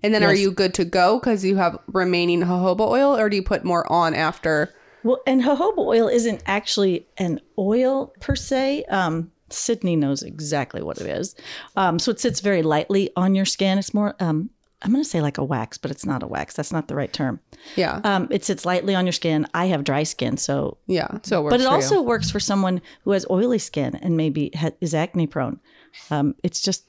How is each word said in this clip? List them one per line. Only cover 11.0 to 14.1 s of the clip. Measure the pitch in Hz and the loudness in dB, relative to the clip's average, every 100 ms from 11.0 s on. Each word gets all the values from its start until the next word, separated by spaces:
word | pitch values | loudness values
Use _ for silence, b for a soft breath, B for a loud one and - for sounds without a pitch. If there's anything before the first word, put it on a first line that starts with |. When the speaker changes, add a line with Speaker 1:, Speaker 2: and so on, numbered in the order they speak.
Speaker 2:
it | - | -6
is. | - 190 - B B B - | -6 -6 -10 B B B 0
Um, | 185 165 | 2 2
so | - | 0
it | 220 | 0
sits | 247 - | -2 0
very | 202 190 | 0 2
lightly | 160 151 - 196 196 - | 2 0 2 0 0 0
on | 185 | 2
your | 190 | 2
skin. | 190 - 190 190 | 0 0 0 0
It's | 190 | 0
more, | 208 208 | -2 -2